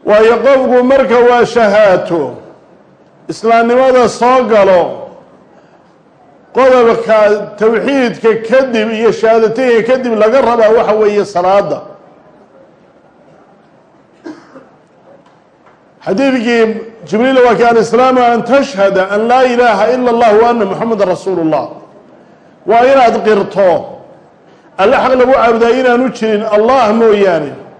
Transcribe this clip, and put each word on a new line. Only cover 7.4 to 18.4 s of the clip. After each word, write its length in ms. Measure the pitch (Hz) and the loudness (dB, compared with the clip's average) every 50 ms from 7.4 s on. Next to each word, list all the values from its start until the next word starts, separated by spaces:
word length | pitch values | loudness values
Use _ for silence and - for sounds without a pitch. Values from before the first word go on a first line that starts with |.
| 185 160 - - | -6 -12 -8 -2
tawxiidka 720 | 202 220 233 208 180 240 285 277 254 233 170 - - 226 214 226 220 - | -2 -2 0 -2 -4 -2 -2 -2 -2 -4 -4 -2 -2 -2 -2 -2 -4 -2
kadib 420 | 233 262 269 262 226 226 214 226 | 0 0 0 0 -2 -4 -4 -4
iyo 200 | 226 214 233 226 202 | -4 -2 -2 -2 -2
shahaadateynka 680 | - 220 220 226 233 226 214 170 247 262 254 233 226 202 226 254 | 0 0 0 2 2 2 0 -2 -2 -2 0 0 0 0 0 -2
kadib 220 | 262 240 247 226 | -2 -2 -4 -2
laga 260 | 214 214 220 233 277 254 | 0 0 2 2 2 0
rabaa 280 | 226 233 233 220 214 220 233 | 0 0 2 2 2 2 2
waxa 140 | 208 175 214 | 0 0 0
weeye 300 | 214 214 208 208 208 190 | 0 0 0 0 -2 -4
salaada. 560 | - - 175 180 180 196 202 196 156 151 127 - - - - - - - _ _ - _ _ - _ _ - - _ _ _ _ _ _ _ _ _ _ _ _ _ - _ _ _ _ _ _ _ _ _ _ _ _ _ _ _ _ _ _ 330 311 - - - - 262 - _ _ _ _ _ _ _ _ - 277 - _ _ _ _ _ _ _ _ _ _ _ _ _ _ _ _ - | -2 -4 -2 0 0 0 0 0 -2 -6 -10 -10 -18 -20 -20 -20 -20 -20 _ _ -20 _ _ -20 _ _ -20 -20 _ _ _ _ _ _ _ _ _ _ _ _ _ -20 _ _ _ _ _ _ _ _ _ _ _ _ _ _ _ _ _ _ -18 -18 -18 -20 -20 -20 -20 -20 _ _ _ _ _ _ _ _ -20 -20 -20 _ _ _ _ _ _ _ _ _ _ _ _ _ _ _ _ -8
Xadiidkii 720 | 156 190 196 277 277 262 262 214 240 240 233 226 220 214 208 - - - - - | -6 -4 -2 -2 -2 -2 -2 -2 -2 0 0 0 0 -2 -8 -12 -16 -20 -20 -12
Jibriil 320 | - 180 214 240 262 269 254 247 | -6 -4 -2 0 0 2 2 2
waa 80 | 247 226 | 2 2
kii, 100 | 175 233 | 2 2
"Al-islaamu 560 | 233 233 226 208 - - 226 254 262 254 254 247 | 2 2 0 0 0 0 0 0 2 2 2 2
an 200 | 240 240 226 | 0 0 -2